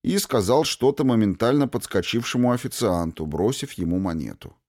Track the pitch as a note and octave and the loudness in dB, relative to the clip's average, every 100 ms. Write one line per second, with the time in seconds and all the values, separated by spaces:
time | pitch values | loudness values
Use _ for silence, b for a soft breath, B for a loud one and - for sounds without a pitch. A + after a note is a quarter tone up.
0 | - G3 - A#2+ F#2+ C3 D#3+ - B2+ C#3+ | 0 -2 0 0 4 2 2 2 2 4
1 | C3+ A#2 G#2 F2+ A#2+ C#3+ C3+ A#2+ - G2 | 2 4 2 2 2 2 0 -2 -2 -2
2 | F2 A#2 A#2+ B2 B2 B2 B2 - A#2 F2 | 0 -2 -2 0 2 0 -4 -2 0 0
3 | E2 D#2+ D#2 D2+ G2+ C3 C#3 - E2+ F2+ | -2 -6 -6 0 0 -2 -8 -6 -2 -2
4 | F#2+ E2 A#1 - G1+ _ | -2 -4 -8 -12 -20 _